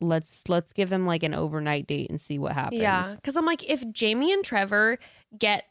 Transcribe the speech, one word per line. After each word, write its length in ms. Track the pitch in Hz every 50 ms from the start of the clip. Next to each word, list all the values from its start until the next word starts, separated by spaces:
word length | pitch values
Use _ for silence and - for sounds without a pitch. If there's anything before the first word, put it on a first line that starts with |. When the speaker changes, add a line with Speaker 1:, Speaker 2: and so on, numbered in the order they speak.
Speaker 1:
Let's, 420 | 170 165 165 160 156 - - - - -
let's 240 | 175 175 170 - -
give 160 | - 196 180
them, 160 | 190 185 185
like, 160 | 175 170 165 165
an 100 | 156 151
overnight 540 | 156 160 151 151 156 151 151 147 143 -
date 220 | - 147 139 - -
and 100 | 156 151
see 180 | - - 147
what 140 | 143 143 135 147
happens." 280 | 139 131 - 240 226
Speaker 2:
Yeah, 340 | 220 202 190 185 180 190 208 - -
'cause 120 | 277 269
I'm 80 | 339 320
like, 220 | 339 330 - - -
if 200 | 302 254 247 226
Jamie 400 | 214 - 226 214 220 240 285 349 392
and 100 | 392 392
Trevor 540 | - 240 202 196 196 208 208 214 220 247 - - - - - _ _ -
get, 280 | 214 220 208 208 190 - _